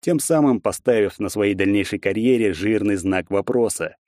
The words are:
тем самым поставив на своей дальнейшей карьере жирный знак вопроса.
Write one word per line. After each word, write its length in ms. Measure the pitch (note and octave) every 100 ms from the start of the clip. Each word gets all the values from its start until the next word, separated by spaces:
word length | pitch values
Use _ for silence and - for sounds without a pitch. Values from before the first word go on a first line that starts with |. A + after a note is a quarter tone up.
тем 180 | - E3
самым 420 | - E3 D3 A2+
поставив 580 | G#2+ F#2 - A#2 G2 -
на 100 | G2+
своей 260 | G#2+ G2+ F#2+
дальнейшей 440 | F#2+ G2+ F#2+ G2+
карьере 540 | G2+ G2+ A#2 B2 G#2+
жирный 420 | E2+ G2+ A2 G2+ G2
знак 340 | F#2 F#2+ F2
вопроса. 680 | G2 F#2+ B2 A2+ - D#2 -